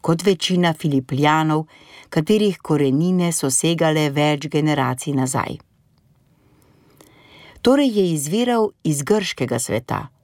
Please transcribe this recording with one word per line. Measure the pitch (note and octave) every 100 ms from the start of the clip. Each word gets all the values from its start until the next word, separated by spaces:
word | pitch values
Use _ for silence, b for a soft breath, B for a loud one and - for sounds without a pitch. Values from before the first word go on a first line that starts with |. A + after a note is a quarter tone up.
kot | - E3 F#3+
večina | F#3 - F3+ F3
Filipljanov, | D#3 D#3 C#3 C3 C3+ D3+ D#3 D#3 D#3 D#3 B B B B
katerih | - D#3 G#3+ G#3 F3
korenine | - D3+ C#3+ C3+ F3 F#3 F3
so | D#3+ C#3
segale | C3 E3 E3 D#3+ D#3 D3+
več | C#3 D3 D3 D3+
generacij | D3+ D3+ D3 B2+ B2+ -
nazaj. | C#3 C3 C#3 - - _ _ _ _ _ _ _ _ b b b b b b b b b b b b
Torej | A#3+ C#4 C#4 G#3
je | F#3
izviral | D#3 C#3+ G#3 A#3+ A#3 G#3+ _
iz | D#3+ C#3+
grškega | C#3 G#3+ F#3+ - B2+ A#2+
sveta | - G#2+ - - - _